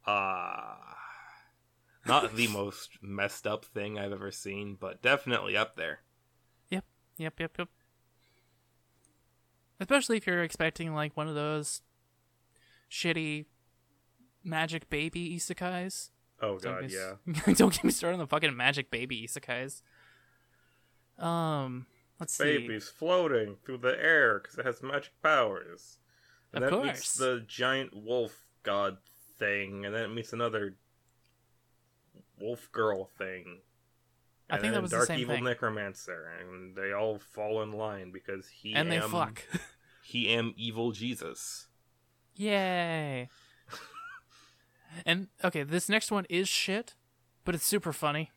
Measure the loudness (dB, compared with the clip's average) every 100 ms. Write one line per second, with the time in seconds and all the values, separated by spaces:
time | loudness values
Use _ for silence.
0 | 0 0 2 -2 -4 -6 -8 -14 -16 -16
1 | -16 -16 -18 -20 -20 _ _ _ _ _
2 | 6 6 6 2 2 2 -2 -6 -16 -14
3 | -8 0 0 0 -2 -4 -4 -6 -4 -4
4 | -6 -6 -8 -8 -8 -6 -8 -8 -10 0
5 | 4 4 4 0 2 2 0 -2 -4 -6
6 | _ _ _ _ _ _ _ -6 -6 _
7 | _ -10 -10 -6 -8 -6 -10 _ _ _
8 | _ _ _ _ _ _ _ _ _ _
9 | _ _ _ _ _ _ _ _ 2 4
10 | 4 0 2 2 0 2 0 0 -4 -2
11 | -2 -2 -2 -2 0 -2 -2 -8 _ _
12 | _ _ _ _ _ _ _ _ _ -2
13 | 0 2 0 -2 -6 _ _ _ _ _
14 | _ _ _ _ -4 0 0 0 -2 -2
15 | 0 -2 -4 -4 -6 -4 -4 -4 -4 -8
16 | -12 _ _ _ -4 -2 -4 -4 -4 -4
17 | -6 -8 -4 2 4 8 6 6 2 2
18 | 0 0 0 2 2 4 2 2 -2 -4
19 | -4 -6 -6 -10 -4 -4 -4 -10 _ _
20 | -20 -20 _ _ _ _ _ _ _ _
21 | _ -6 -2 0 0 0 -2 -6 -12 _
22 | _ _ -6 0 2 2 0 -6 -8 -6
23 | 2 4 6 4 2 -6 -10 0 0 4
24 | 6 8 8 4 -2 -4 -4 -4 -4 -4
25 | -4 _ 4 6 4 0 -8 -18 -20 -20
26 | _ _ _ _ _ 0 2 2 0 -2
27 | -4 2 2 2 -4 0 2 2 -2 -10
28 | -2 0 0 -6 -20 _ 0 2 2 -2
29 | _ -20 -20 -2 0 0 -2 -6 -4 -2
30 | -2 -4 -6 -2 0 0 -4 -6 _ _
31 | _ _ _ _ _ _ _ _ _ _
32 | _ -20 _ _ -6 -6 -6 2 2 2
33 | -4 -8 -6 -6 -12 -20 _ _ _ _
34 | _ _ _ _ _ -2 0 0 0 2
35 | 2 2 0 0 0 0 -2 -2 -6 -8
36 | -12 -10 -10 -12 -14 -14 -12 -6 -2 0
37 | 0 -2 -8 -6 0 0 -2 -4 -4 -6
38 | -10 -12 -8 -8 -10 -14 -2 0 2 0
39 | 0 0 -2 -4 -6 -6 -6 _ _ -20
40 | -6 -2 2 2 0 -4 -6 -2 -2 -2
41 | -6 -6 -8 -8 -10 -12 -14 _ _ _
42 | _ _ _ -4 2 2 2 0 0 0
43 | -2 -4 -6 -14 -20 _ -16 -16 -14 -16
44 | -16 -18 _ -20 -20 _ _ _ _ -6
45 | 0 0 0 _ 0 0 0 0 2 2
46 | 2 -2 2 0 2 0 0 -2 -4 -18
47 | _ _ _ _ -4 0 2 2 0 0
48 | 0 0 -4